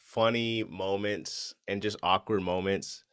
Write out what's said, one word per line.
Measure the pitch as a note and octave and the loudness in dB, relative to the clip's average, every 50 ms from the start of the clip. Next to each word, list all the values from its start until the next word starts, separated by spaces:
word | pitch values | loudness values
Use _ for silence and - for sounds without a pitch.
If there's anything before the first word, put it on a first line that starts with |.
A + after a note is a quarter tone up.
| - | -14
funny | - - A#2 A2 A2+ A#2+ A#2 A#2 A2+ A2+ A2+ A2 | -4 0 2 4 4 4 2 0 0 0 -2 -4
moments | - E2+ F#2 F#2+ G2 G2 G2 G#2 G#2 G#2 D#2+ - - - - - - - _ _ G2 | -4 -4 -4 0 0 0 0 0 0 -2 -4 -6 -8 -8 -8 -10 -10 -12 _ _ -4
and | G2 G2+ | -4 -2
just | G#2 G#2 G2 - - | -2 -2 -2 0 2
awkward | F2+ F#2+ - - - A2 F#2+ | 2 2 2 2 0 0 0
moments | F2+ F2+ F2+ F#2 F#2 G2 G2 D#2 - - - - - _ | 2 0 0 0 2 0 0 0 -2 -6 -12 -14 -18 _